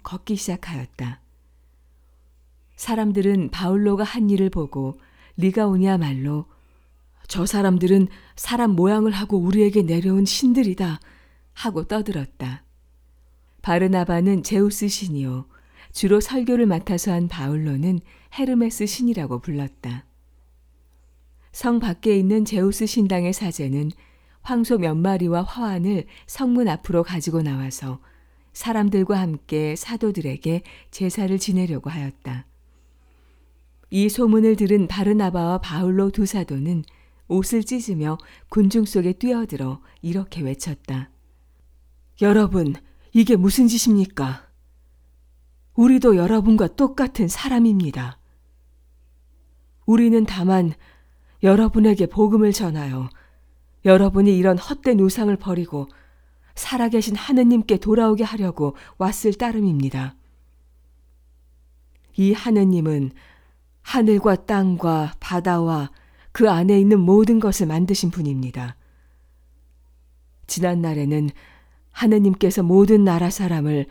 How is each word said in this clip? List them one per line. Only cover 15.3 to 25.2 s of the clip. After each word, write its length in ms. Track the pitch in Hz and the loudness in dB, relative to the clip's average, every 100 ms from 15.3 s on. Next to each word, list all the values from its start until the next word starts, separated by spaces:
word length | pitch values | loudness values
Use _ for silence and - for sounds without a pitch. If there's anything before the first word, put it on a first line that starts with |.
| 127 135 _ _ _ - | -8 -12 _ _ _ -18
주로 280 | - 196 208 | -6 2 2
설교를 460 | 208 262 240 247 226 | 2 -4 0 2 2
맡아서 460 | 170 - 180 202 | 0 -2 -4 -2
한 160 | 175 175 | -2 -4
바울로는 720 | 170 139 151 156 135 170 180 - _ _ | -4 -6 -4 -2 -2 -2 -4 -6 _ _
헤르메스 540 | - 262 247 233 - 208 | -6 -2 0 0 -2 -6
신이라고 520 | - 240 214 139 123 | -2 -2 -2 -4 -8
불렀다. 680 | 147 143 139 - 120 123 - _ _ _ _ _ _ _ _ _ _ _ _ _ _ | -6 -6 -8 -10 -12 -12 -14 _ _ _ _ _ _ _ _ _ _ _ _ _ _
성 280 | - 247 240 | -6 -2 0
밖에 380 | 220 175 220 202 | -2 -2 0 2
있는 260 | 190 214 | 2 2
제우스 440 | 214 214 190 202 214 | 0 0 0 -2 -4
신당의 460 | - 202 185 175 | 0 0 0 -2
사제는 580 | 185 190 - 139 139 151 - _ _ _ _ | -4 -6 -6 -6 -4 -6 -8 _ _ _ _
황소 380 | - 240 226 233 | -6 -2 0 0
몇 160 | 165 156 | 0 0
마리와 480 | 185 190 | 0 0